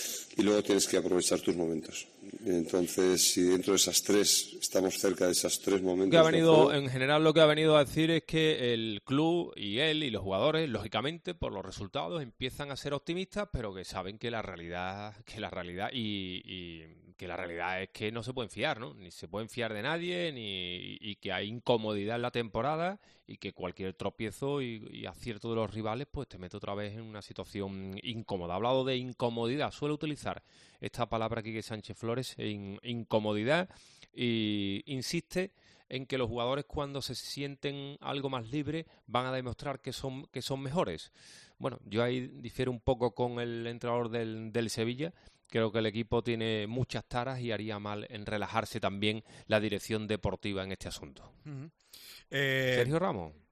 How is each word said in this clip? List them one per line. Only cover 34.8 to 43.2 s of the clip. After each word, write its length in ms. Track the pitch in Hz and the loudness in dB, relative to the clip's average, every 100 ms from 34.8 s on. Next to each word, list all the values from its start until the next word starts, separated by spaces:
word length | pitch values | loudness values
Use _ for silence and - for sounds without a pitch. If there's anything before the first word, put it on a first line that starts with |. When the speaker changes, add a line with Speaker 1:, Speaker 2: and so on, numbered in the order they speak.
| - | -4
Speaker 2:
insiste 640 | 135 120 170 - 185 185 _ _ - - | -6 -4 -4 -4 -4 -6 _ _ -20 -12
en 160 | 131 135 | -10 -4
que 120 | 131 | -2
los 100 | 120 | -2
jugadores 380 | 120 120 139 139 | 0 0 0 -4
cuando 340 | 156 143 139 | -6 -4 -4
se 140 | 123 | -6
sienten 840 | 123 - - 143 139 143 139 139 143 | -8 -8 -8 -8 -6 -6 -6 -10 -10
algo 260 | 139 139 135 | -6 -4 -2
más 220 | 131 113 | -4 -4
libres 340 | 147 143 160 160 _ - | -4 -2 -4 -6 _ -2
van 180 | 113 127 | 0 0
a 60 | |
demostrar 480 | 131 127 113 143 127 | -2 -4 -6 -6 -8
que 120 | - | -8
son, 320 | 120 135 131 - | -8 -6 -8 -10
que 160 | 135 | -8
son 180 | - 135 | -4 -4
mejores. 500 | 135 160 127 80 - _ - - - - | -2 0 0 -2 -10 _ -20 -20 -20 -8
Bueno, 200 | 135 120 - | -6 -6 -2
yo 160 | 104 | 2
ahí 260 | 120 127 123 | 2 0 -4
difiero 420 | 139 120 - 127 | -10 -8 -2 -2
un 100 | 123 | 0
poco 340 | - 127 120 | 2 2 2
con 260 | - | 2